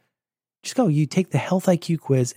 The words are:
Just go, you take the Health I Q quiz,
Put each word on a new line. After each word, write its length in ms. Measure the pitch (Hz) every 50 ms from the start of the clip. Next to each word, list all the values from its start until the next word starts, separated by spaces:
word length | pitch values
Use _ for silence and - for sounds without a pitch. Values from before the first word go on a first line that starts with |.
| _ _ _ _ _ _ _ _ _ _ _ _
Just 140 | - - -
go, 100 | 262 247
you 180 | 170 147 151 151
take 240 | - - 185 185 -
the 80 | -
Health 320 | 127 - - 185 190 - 190
I 80 | 175
Q 220 | 160 - - 165 151
quiz, 340 | - - 135 131 123 123 -